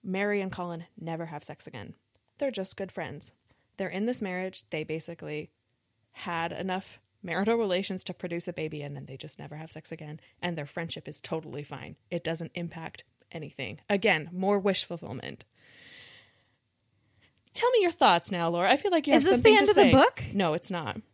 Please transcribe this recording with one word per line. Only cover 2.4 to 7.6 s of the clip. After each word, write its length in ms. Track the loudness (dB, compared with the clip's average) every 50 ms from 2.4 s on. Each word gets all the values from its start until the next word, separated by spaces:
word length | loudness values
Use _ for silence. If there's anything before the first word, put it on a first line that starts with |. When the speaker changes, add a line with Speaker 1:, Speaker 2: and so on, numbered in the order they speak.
| -4 -4
Speaker 1:
just 260 | -2 -4 -8 -8 -8
good 140 | -10 -10 -8
friends. 420 | -8 -8 -8 -8 -10 -12 -16 -18 _ _ _ _ _ _ _ _ _
They're 100 | -8 -6 -6
in 160 | -4 -2 -2
this 160 | -2 -2 -4
marriage. 420 | -6 -6 -4 -4 -6 -6 -8 -10 -12 _
They 140 | -6 -6 -4
basically 680 | -4 -6 -8 -8 -10 -14 -12 -10 -8 -8 -8 -8 _ _ _ _ _ _ _ _ _ _ _ _ _
had 400 | _ -12 -8 -6 -4 -4 -4 -4
enough 480 | -4 -6 -4 -4 -4 -4 -6 -10 -20 _ _ _ _ _
marital 360 | -8 -4 -2 0 2 2 2
relations 460 | 0